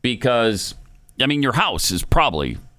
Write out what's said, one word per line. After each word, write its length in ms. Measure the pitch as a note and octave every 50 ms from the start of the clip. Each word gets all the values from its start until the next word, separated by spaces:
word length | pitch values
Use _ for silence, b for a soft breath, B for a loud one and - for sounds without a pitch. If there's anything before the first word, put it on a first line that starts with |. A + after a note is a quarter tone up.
because, 720 | - B2+ A#2+ G2+ - B2+ B2 A#2+ A2+ A2+ G#2+ F#2 - - - - - - - - _ - - -
I 60 | C3
mean, 160 | C3+ D3 D3
your 120 | C#3 C3 A#2
house 360 | D#3 A3 F#3 G#2 - - -
is 140 | G2 F2 -
probably 520 | - - E3+ D#3 C3+ E2 D#2 C#2+ B1+ A#1 - - - _